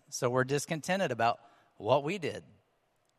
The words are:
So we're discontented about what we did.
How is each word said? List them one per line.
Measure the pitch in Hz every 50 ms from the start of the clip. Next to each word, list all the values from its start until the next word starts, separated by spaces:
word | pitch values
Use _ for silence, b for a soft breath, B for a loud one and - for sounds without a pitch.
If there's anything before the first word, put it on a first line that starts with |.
| _ _
So | - - 139 120
we're | 123 127 127
discontented | 131 143 139 - - 170 156 - - 180 202 190 147
about | 123 110 117 117 - b b b b b b b b
what | - 95 107 127 147
we | 139 151 196
did. | 208 156 120 87 87 - - - _ _ _ _ _ _ _ _ _ _ _ _